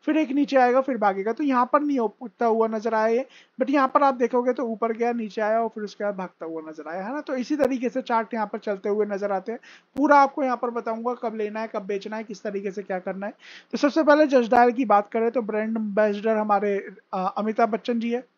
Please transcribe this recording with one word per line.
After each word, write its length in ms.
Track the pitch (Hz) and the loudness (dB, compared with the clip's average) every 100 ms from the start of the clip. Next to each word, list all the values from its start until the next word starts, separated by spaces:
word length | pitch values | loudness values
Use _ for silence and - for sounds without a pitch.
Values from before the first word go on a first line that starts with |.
| - | 0
फिर 120 | 311 | 0
एक 140 | 269 | 2
नीचे 260 | 269 285 269 | 0 2 4
आएगा, 240 | 247 254 | 6 4
फिर 160 | 262 240 | 2 0
भागेगा, 360 | 208 196 196 | 0 0 -4
तो 100 | 226 | -2
यहाँ 260 | 294 247 247 | 0 2 2
पर 80 | 294 | 2
नहीं 180 | 294 277 | 2 0
भागता 460 | 214 - 254 _ 233 | -2 -6 -16 _ 0
हुआ 220 | 226 220 | 2 2
नजर 260 | 220 220 | 0 -2
आया 140 | 220 220 | 0 2
ये, 180 | 233 269 - _ - | 0 -2 -14 _ -4
but 80 | 254 | 0
यहाँ 180 | 285 262 | 2 2
पर 160 | 285 | 4
आप 100 | 277 | 2
देखोगे 400 | 247 233 247 247 | 2 0 0 0
तो 100 | 247 | -2
ऊपर 280 | 233 220 233 | -4 -2 -4
गया, 180 | 220 233 | -2 -2
नीचे 300 | 240 220 220 | -2 -6 -4
आया 200 | 214 226 | 0 0
और 80 | 226 | 0
फिर 140 | 220 | -4
उसके 200 | 208 - | -12 -6
बाद 120 | 208 190 | -6 -6
भागता 300 | 180 _ 165 | -10 _ -10
हुआ 160 | 160 156 | -10 -10
नजर 200 | 156 151 | -12 -10
आया, 140 | 175 | -8
है 100 | 196 | -6
ना? 80 | 285 | -8
तो 140 | 294 262 | -6 -6
इसी 200 | 226 294 | -4 0
तरीके 340 | 262 262 240 | 0 0 -2
से 120 | 262 | -4
चार्ट 320 | 254 233 214 | -2 -2 -2
यहाँ 140 | 226 208 | -6 -6
पर 120 | 214 | -6
चलते 300 | 214 202 214 | -6 -4 -2
हुए 160 | 208 208 | 0 -2
नजर 260 | 196 202 | -2 -2
आते 200 | 190 190 | -4 -4
हैं। 80 | 233 - - _ - | -12 -14 -20 _ -2
पूरा 200 | 294 285 | 4 6
आपको 260 | 277 294 | 6 2
यहाँ 140 | 262 247 | -4 -2
पर 120 | 240 | -4
बताऊंगा 440 | 233 220 226 233 | -4 -6 -4 -6
कब 220 | 240 233 220 | -4 -6 -6
लेना 240 | 208 214 | -6 -6
है, 100 | 220 220 | -6 -8
कब 100 | 196 | -6
बेचना 320 | 202 214 214 | -6 -6 -10
है, 60 | |
किस 200 | 220 196 | -10 -10
तरीके 280 | 214 202 196 | -8 -6 -6
से 120 | 196 | -8
क्या 160 | 196 185 | -6 -6
करना 280 | 190 190 202 | -6 -8 -10
है। 60 | - - - _ | -12 -20 -20 _
तो 60 | - | 0
सबसे 260 | 285 320 | 2 4
पहले 240 | 294 294 302 | 4 6 6
Just 220 | 262 226 | 4 4
Dial 240 | 240 247 | 6 6
की 120 | 233 208 | 4 4
बात 240 | 202 208 | 4 2
करें 200 | 226 226 | -2 0
तो 100 | 247 | 0
ब्रांड 360 | 214 214 220 226 | -2 -4 -2 -4
एम्बेसडर 600 | 214 202 214 208 220 220 | -2 2 2 2 0 0
हमारे, 380 | 214 202 208 196 196 196 _ | 2 2 2 -2 -6 -18 _
अ, 200 | 196 185 214 | -4 -4 -2
अमिताभ 320 | 208 220 226 | -2 0 0
बच्चन 300 | 214 - 233 | 0 -2 -2
जी 120 | 233 | -2
है। 120 | 233 254 | -4 -8